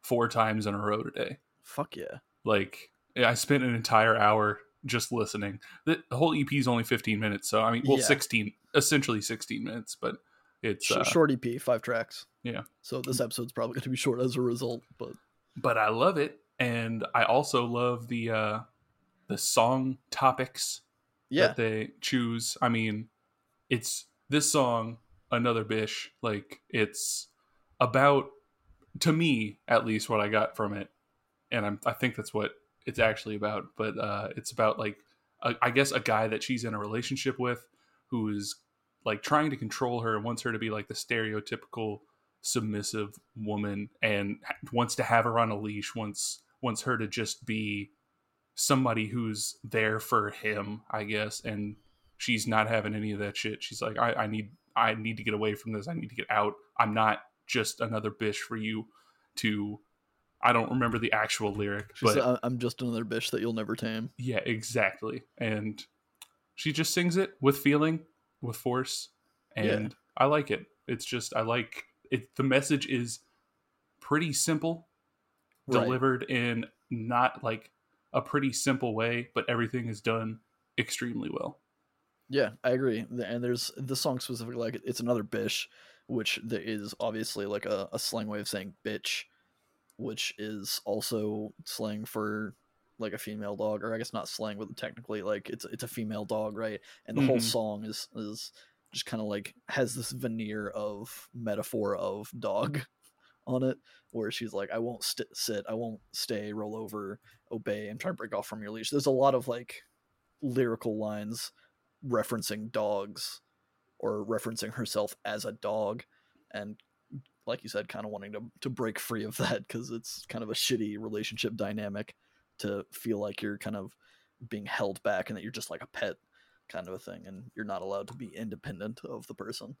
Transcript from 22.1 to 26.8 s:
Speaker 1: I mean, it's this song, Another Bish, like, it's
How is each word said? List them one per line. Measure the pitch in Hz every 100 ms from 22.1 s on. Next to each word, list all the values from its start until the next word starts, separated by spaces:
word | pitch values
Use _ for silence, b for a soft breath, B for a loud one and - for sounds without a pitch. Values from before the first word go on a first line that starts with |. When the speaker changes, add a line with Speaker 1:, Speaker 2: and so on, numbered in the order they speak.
| 131 117 117 113 -
Speaker 1:
I | 123
mean, | 117 110 107 113 _ _ _ _ _ _
it's | 123 - - - _ _
this | 143 147
song, | 151 127 117 113 117 _ _ _
Another | 120 120 117
Bish, | 104 110 107 - - _
like, | 117 104 - - _
it's | -